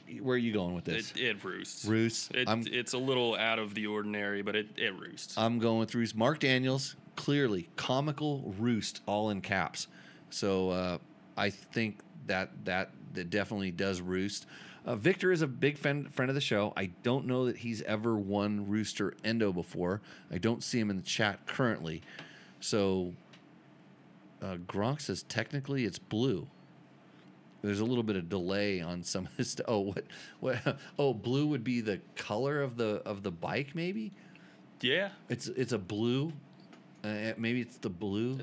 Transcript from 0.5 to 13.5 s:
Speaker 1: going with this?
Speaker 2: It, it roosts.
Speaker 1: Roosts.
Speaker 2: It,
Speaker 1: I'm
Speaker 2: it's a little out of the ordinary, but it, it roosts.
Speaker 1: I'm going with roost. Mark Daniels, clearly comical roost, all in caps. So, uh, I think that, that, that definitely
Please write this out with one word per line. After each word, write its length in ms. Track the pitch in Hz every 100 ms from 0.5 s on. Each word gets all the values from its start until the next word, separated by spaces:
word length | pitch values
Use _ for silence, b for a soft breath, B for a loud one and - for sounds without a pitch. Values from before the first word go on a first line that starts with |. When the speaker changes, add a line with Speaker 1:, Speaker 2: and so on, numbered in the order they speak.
Speaker 1:
going 220 | 104 87 87
with 80 | 87
this? 260 | 113 110
Speaker 2:
It, 60 | -
it 220 | 123 101
roosts. 420 | 95 92 95 - 104
Speaker 1:
Roosts. 440 | 113 113 - -
Speaker 2:
It, 160 | - 123
Speaker 1:
I'm 160 | 113 113
Speaker 2:
it's 240 | 123 117
a 40 | 123
little 380 | 131 127 117 101
out 240 | 113 113
of 140 | 107 104
the 120 | 104
ordinary, 540 | 107 104 104 101 101
but 140 | 101 104
it, 100 | 104 -
it 180 | 113 90
roosts. 380 | 82 - - -
Speaker 1:
I'm 200 | 113 117
going 200 | 113 113
with 160 | 110 120
roost. 220 | 113 110
Mark 220 | 120 151
Daniels, 580 | 139 127 131 135 135 - - -
clearly 540 | - 143 127 95 85 -
comical 760 | - 131 151 147 151 139 - 95
roost, 420 | 120 113 - - -
all 240 | 104 107
in 100 | 98
caps. 480 | - 95 80 - - B B B B
So, 400 | - 101 95 92
uh, 280 | 90 90 87 - - - -
I 120 | 101
think 500 | 95 - 117 110 - - - -
that, 240 | 92 95 - 104
that, 260 | 92 92 - -
that 160 | 92 85
definitely 420 | 101 95